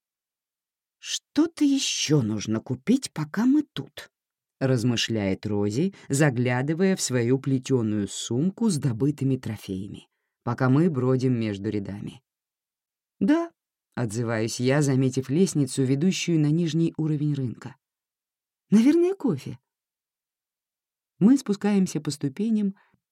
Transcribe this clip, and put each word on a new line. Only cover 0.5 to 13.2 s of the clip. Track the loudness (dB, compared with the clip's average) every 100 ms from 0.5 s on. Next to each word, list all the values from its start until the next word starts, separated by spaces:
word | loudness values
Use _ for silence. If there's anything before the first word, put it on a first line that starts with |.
| _ _ _ _ _
"Что-то | -10 -10 -4 0 0 2
ещё | 2 2 0 -4 2 2
нужно | 2 -2 -2 -4
купить, | -4 -8 0 0 0
пока | -8 -8 -2
мы | 2 2
тут", | -2 -10 -14 -16 -20 _ _ _ _ _
размышляет | 0 2 0 0 -2 -2 -2 -2 -2
Рози, | -2 -2 0 -2 -4 -6
заглядывая | 0 2 2 -2 0 -2 0 0 0
в |
свою | -2 0 2 0
плетёную | 0 -2 0 0 0 -2 -4
сумку | -6 -4 -2 -2 0 0
с | 0
добытыми | -2 0 -2 0 -2 -2
трофеями, | -4 -10 -8 -10 -8 -14 -18 _ _ _
пока | -8 -2 2
мы | 4 4
бродим | 2 0 2 2 0
между | -2 -4 -4
рядами. | -4 -6 -10 -12 -16 _ _ _ _ _ _ _ _ _ _